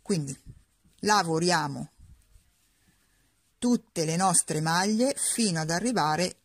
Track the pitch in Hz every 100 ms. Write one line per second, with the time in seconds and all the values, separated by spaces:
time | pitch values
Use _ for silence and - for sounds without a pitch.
0 | - 190 139 143 - - _ _ _ _
1 | 196 208 170 160 175 170 147 131 - _
2 | - - _ - _ _ _ _ _ _
3 | _ _ _ _ _ _ 247 240 _ -
4 | 156 165 190 170 - 156 160 170 202 214
5 | 262 277 - - 220 165 156 170 226 220
6 | 151 156 180 -